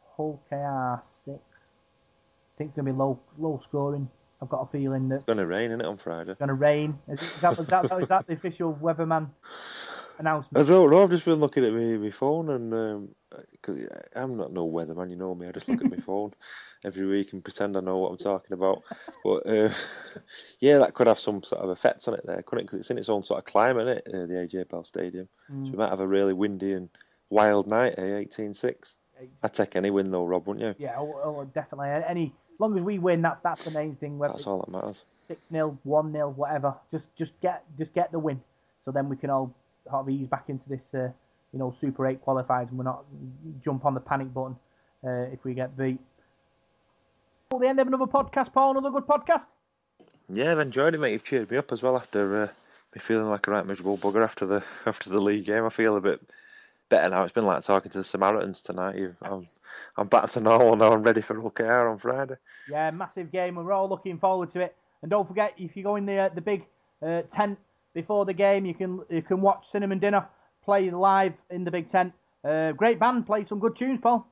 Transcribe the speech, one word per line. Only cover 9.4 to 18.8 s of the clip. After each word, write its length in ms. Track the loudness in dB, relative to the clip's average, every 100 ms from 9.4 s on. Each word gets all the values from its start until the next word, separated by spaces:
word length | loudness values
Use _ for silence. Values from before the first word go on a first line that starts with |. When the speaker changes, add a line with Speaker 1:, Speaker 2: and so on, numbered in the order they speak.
| -20 -16 -14 -14 -14 -14 -18 -4
Speaker 1:
announcement? 480 | 0 0 2 4 8
Speaker 2:
I 40 |
don't 200 | 10 12
know. 140 | 10
I've 60 | 8
just 160 | 6 4
been 140 | 4
looking 260 | 4 4 4
at 80 |
me, 240 | 4 0 0
my 120 | -4
phone, 400 | -2 0 0 -2
and, 240 | -4 -2
um, 360 | -2 -2 -4 -10 _ _ -20 -20 _
'cause 160 | -10 -8 -10 -14 -12 -8
I'm 220 | -6 -6
not 140 | -6
no 140 | -4 -2
weatherman, 420 | -4 -6 -8 -8
you 80 | -8
know 180 | -8 -8
me. 120 | -10
I 40 |
just 160 | -12 -4
look 140 | 0
at 60 | 0
my 60 | -2
Speaker 1:
<laughs> 80 | -6
Speaker 2:
phone 280 | -6 -6 -12 -20 -18 -20 _
every 220 | -12 -6 -2
week 280 | -2 -4
and 100 | -10
pretend 320 | -14 -6 -4 -2
I 40 |
know 160 | -2 -2
what 140 | -2
I'm 60 | -4
talking 360 | -4 -4 _
about. 300 | -2 0 0